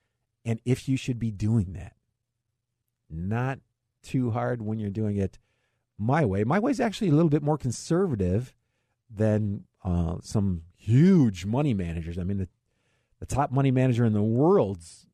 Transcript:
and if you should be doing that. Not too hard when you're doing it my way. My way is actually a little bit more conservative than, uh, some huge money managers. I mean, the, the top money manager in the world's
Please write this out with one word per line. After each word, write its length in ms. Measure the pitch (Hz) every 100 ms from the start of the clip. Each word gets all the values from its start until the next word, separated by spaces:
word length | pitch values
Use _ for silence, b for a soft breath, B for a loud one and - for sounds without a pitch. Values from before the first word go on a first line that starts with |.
| _ _ _ _
and 160 | 117 113
if 240 | 123 120 -
you 80 | 131
should 220 | - 117
be 120 | 113
doing 420 | 98 104 117 90
that. 220 | 98 98 _ _ _ _ _ _ _ _ _ _ _ -
Not 520 | 80 92 113 127 135 _ _ _ _
too 300 | - 135 123
hard 280 | 120 123 123
when 180 | 107 110
you're 120 | 104
doing 260 | 101 107 101
it 220 | 95 - _ _ _ _ _ -
my 260 | 110 151
way. 200 | 117 98
My 140 | 110 190
way 120 | 254
is 100 | 233
actually 280 | 233 - 190
a 60 |
little 160 | 147 170
bit 120 | 151
more 140 | 147 151
conservative 960 | 127 - - 165 196 110 90 101 127 _ _ _ _ _ _
than, 560 | 104 110 107 107 101 - _
uh, 320 | 92 87 82 85
some 400 | - 110 98 85 82 _
huge 720 | 101 127 180 185 120 87 98
money 280 | 120 151
managers. 440 | 101 85 82 82 87
I 60 |
mean, 140 | 90 101
the, 100 | 92 _ _ _ _ _ _ -
the 60 | -
top 260 | 123 147
money 180 | 131 135
manager 340 | 127 131 117
in 80 | 117
the 100 | 107
world's 840 | 107 120 156 196 104 98 - - _